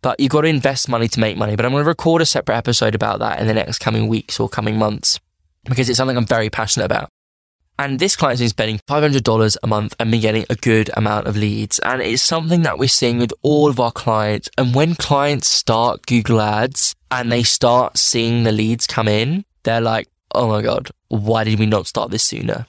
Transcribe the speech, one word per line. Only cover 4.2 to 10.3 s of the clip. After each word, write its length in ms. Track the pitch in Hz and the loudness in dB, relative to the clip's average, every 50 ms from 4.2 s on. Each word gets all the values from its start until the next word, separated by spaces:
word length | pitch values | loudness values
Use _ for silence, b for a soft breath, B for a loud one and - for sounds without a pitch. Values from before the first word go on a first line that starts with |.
| - - - - | -4 -6 -4 -4
or 100 | 110 107 | -4 -4
coming 300 | - - 110 110 107 110 | -4 -4 -4 -2 0 0
months, 400 | 110 107 107 - - - - - _ _ _ _ _ _ _ _ _ | 0 0 -2 -2 -2 -2 -2 -2 _ _ _ _ _ _ _ _ _
because 240 | - 131 117 131 120 | -4 -2 0 0 0
it's 80 | 120 | 0
something 200 | 107 131 131 127 | 0 0 0 0
I'm 100 | 123 117 | -2 0
very 220 | 104 127 113 107 107 | 2 0 0 0 -2
passionate 360 | - - 113 107 - - 101 | -2 -4 -4 -2 -2 -2 -2
about. 260 | 92 - - - - _ _ _ _ _ _ _ _ _ _ _ _ _ - | -4 -4 -6 -8 -8 _ _ _ _ _ _ _ _ _ _ _ _ _ -8
And 200 | 139 139 135 131 | -6 -4 -2 -2
this 180 | 160 196 - | 0 0 0
client's 240 | - 165 139 127 127 | 0 0 0 0 0
been 80 | 123 117 | 0 -2
spending 320 | - - 110 110 110 104 _ | 0 -2 -2 -2 -2 -6 _
five 160 | - 139 151 | -2 0 2
hundred 200 | 151 151 139 135 | 2 2 2 2
dollars 360 | 120 - 113 113 110 110 - - | 2 2 2 4 4 2 2 -2
a 40 | - | -2
month 280 | 113 110 104 107 107 - _ | -2 0 0 -2 -4 -6 _
and 100 | 117 113 | -2 0
been 120 | 113 117 | 0 2
getting 240 | 110 107 | 2 2